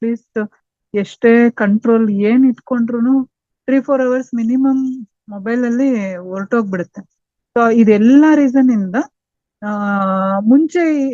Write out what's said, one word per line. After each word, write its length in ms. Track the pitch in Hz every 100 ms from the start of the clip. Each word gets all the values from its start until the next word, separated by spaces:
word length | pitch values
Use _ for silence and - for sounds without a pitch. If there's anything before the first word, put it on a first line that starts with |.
least 480 | 233 233 _ 220 214 - _ _ _
ಎಷ್ಟೇ 560 | 202 196 - 233 233 240
ಕಂಟ್ರೋಲ್ 600 | - 208 214 233 226 220
ಏನ್ 360 | 202 208 247 262
ಇಟ್ಕೊಂಡ್ರುನು 840 | 240 - 247 233 233 240 269 254 _ _ _ -
three 180 | 269 269
four 140 | 269
hours 400 | 254 254 254 233
minimum 680 | 226 262 269 269 262 254 214 _ -
ಮೊಬೈಲ್ 360 | 202 202 240 247
ಅಲ್ಲಿ 500 | 240 269 233 190 180
ಹೊರಟೋಗ್ಬಿಡುತ್ತೆ. 880 | 185 190 196 233 202 185 170 - 190 _ _ _ _ 240
So 160 | 233
ಇದೆಲ್ಲ 520 | 233 214 208 226 277 311 302
ರೀಸನ್ 360 | 277 269 254
ಇಂದ, 240 | 220 190 214 415 _ _ _ _ _ 208
ಆ, 40 | 208 202 202 190 190 190 196
ಮುಂಚೆ 680 | 214 277 320 349 330 294 269